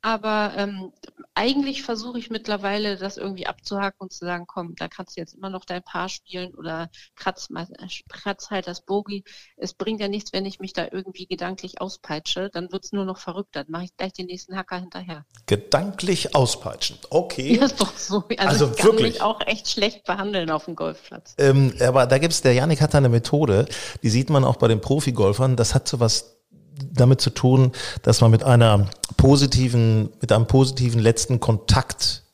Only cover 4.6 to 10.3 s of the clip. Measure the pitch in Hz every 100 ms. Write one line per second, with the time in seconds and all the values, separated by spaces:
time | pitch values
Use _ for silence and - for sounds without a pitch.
4.6 | 170 170 160 - 180 - 165 _ 190 185
5.6 | - 180 - 175 185 - _ 180 180 -
6.6 | 165 160 165 - - _ 196 - - 165
7.6 | 170 - 185 - _ - 202 196 - 202
8.6 | 180 175 - 202 202 202 - - _ _
9.6 | 180 - 196 220 202 208 -